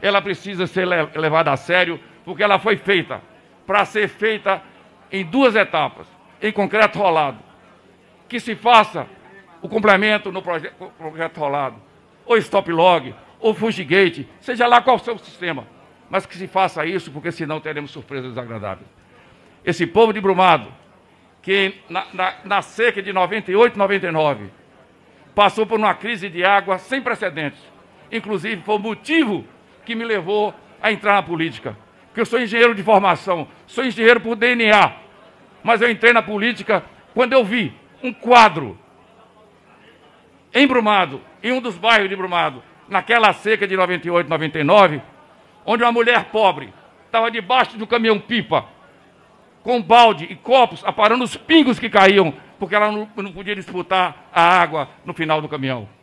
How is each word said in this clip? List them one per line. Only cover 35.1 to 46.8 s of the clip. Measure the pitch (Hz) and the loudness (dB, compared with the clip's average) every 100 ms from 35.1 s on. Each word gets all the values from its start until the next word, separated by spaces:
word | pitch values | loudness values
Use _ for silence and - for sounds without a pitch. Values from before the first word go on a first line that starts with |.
| _ - _ _ _ | _ -20 _ _ _
mas | - 226 | -2 2
eu | 240 | 2
entrei | 220 233 | 2 4
na | 240 | 4
política | 220 208 220 233 196 196 - - _ | 2 -2 -2 -4 -2 -2 -2 -20 _
quando | - 254 | -2 2
eu | 262 | 2
vi | 208 240 175 - _ _ | 2 -2 -4 -8 _ _
um | 254 | -12
quadro | 226 220 247 220 160 131 92 _ _ _ _ _ _ _ _ _ _ - _ _ _ _ _ _ | -10 4 6 6 4 -10 -14 _ _ _ _ _ _ _ _ _ _ -20 _ _ _ _ _ _
em | 226 277 | 2 4
Brumado, | 254 214 208 175 135 - - | 4 2 0 0 -6 -18 -10
em | 214 | -4
um | 254 | -4
dos | 240 170 | -4 -4
bairros | 208 226 196 | 2 2 2
de | 190 | -4
Brumado, | 185 175 156 127 - _ _ | -4 -2 -2 -4 -20 _ _
naquela | 190 160 233 220 | -6 0 2 4
seca | 180 202 220 196 | 2 -2 -2 -2
de | 185 | 0
noventa | 180 180 156 | 0 -2 -2
e | |
oito, | 175 175 | -2 0
noventa | 160 156 156 | -4 -4 -4
e | |
nove, | 147 202 190 151 - - - _ _ _ - | 2 6 6 2 -12 -20 -20 _ _ _ -4
onde | 226 | 0
uma | 240 | 2
mulher | 233 233 240 190 | 2 2 2 0
pobre | 214 208 143 123 - | 0 2 0 -8 -20